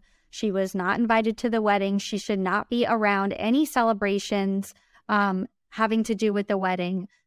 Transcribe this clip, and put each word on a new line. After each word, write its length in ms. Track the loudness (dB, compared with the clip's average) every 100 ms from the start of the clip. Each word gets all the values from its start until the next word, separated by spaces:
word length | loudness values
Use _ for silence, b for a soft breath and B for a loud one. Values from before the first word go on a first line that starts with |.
| -14 _ _
She 200 | -6 -2
was 240 | 0 -2 -2
not 240 | -2 0
invited 380 | 2 2 2 0
to 120 | -2
the 120 | 0
wedding. 360 | 2 2 2 -2
She 200 | -2 -6
should 220 | -2 -2
not 300 | 0 -2 0
be 160 | 0 0
around 460 | 2 2 2 0
any 300 | -2 0 2
celebrations, 1080 | 2 2 2 2 0 0 0 -2 0 -2 -4 b b b -2
um, 400 | 0 2 0 -4 _ _
having 340 | -2 0 2
to 100 | 0
do 200 | 0 0
with 160 | 0 0
the 80 | 0
wedding. 500 | 0 0 -2 -4 -6 _